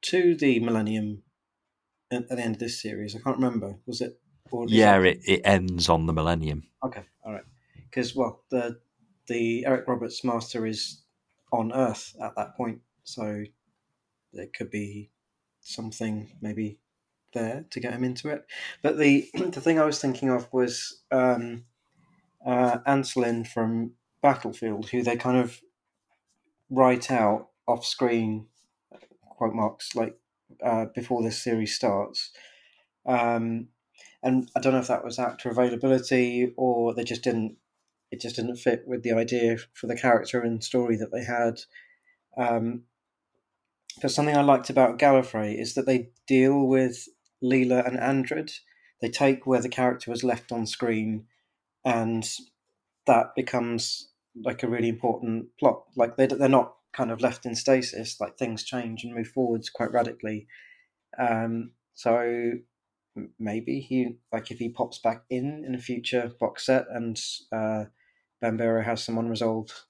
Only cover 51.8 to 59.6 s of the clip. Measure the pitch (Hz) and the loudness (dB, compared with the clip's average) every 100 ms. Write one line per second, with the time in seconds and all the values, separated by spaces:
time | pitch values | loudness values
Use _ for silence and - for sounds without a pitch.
51.8 | 127 117 113 113 110 - - _ _ _ | -2 0 0 -2 -4 -10 -14 _ _ _
52.8 | _ _ - 117 110 - - 127 120 117 | _ _ 4 4 4 -4 -2 -2 -2 -4
53.8 | - - - _ _ 123 113 120 117 117 | -4 -8 -12 _ _ -8 -8 -4 -4 0
54.8 | 113 113 123 113 117 113 - _ 139 - | 0 0 -2 -2 -2 -4 -6 _ 2 2
55.8 | - - 120 117 131 135 139 135 123 - | -8 0 0 4 2 4 6 6 4 -4
56.8 | _ - 120 113 123 120 123 113 - 131 | _ -6 -4 0 -2 -2 -8 -4 2 2
57.8 | 127 - 110 - 104 - 120 110 - 127 | 2 -8 -10 -6 -8 -6 -6 -6 -8 -8
58.8 | 117 110 120 117 113 - 127 113 | -8 -10 -10 -8 -6 -2 0 -2